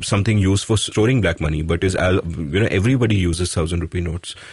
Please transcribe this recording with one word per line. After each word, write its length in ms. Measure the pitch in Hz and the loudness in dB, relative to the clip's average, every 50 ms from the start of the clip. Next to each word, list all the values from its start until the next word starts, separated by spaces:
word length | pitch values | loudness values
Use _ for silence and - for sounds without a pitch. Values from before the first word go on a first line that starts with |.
something 360 | - - - 101 98 113 107 104 | -4 -2 0 0 2 2 2 2
used 260 | 95 92 98 95 - | 4 4 2 0 0
for 140 | - 110 101 | 0 0 0
storing 420 | - - - 107 107 117 135 127 | 0 -2 0 2 2 2 2 2
black 220 | 98 87 85 - | 2 0 0 0
money, 200 | 80 78 78 78 | -2 -2 -2 -2
but 220 | 80 82 87 85 98 | 0 -2 0 0 0
is 120 | 95 90 | 0 0
al-, 300 | - 87 92 92 95 - | 0 2 2 2 0 0
you 360 | 85 85 85 82 71 76 98 | -4 -6 -6 -6 -2 0 0
know, 60 | 113 - | 0 2
everybody 440 | - 98 95 120 135 127 120 113 107 | 0 2 2 2 2 2 2 2 2
uses 380 | 98 90 85 82 82 90 - - | 2 2 0 0 0 -2 -2 -2
thousand 280 | 87 80 80 87 85 | -2 -2 0 0 -2
rupee 180 | 82 82 - 92 | -4 -2 -4 -4
notes. 340 | 87 85 80 87 - - - - - - | -4 -4 -4 -6 -8 -12 -16 -16 -18 -20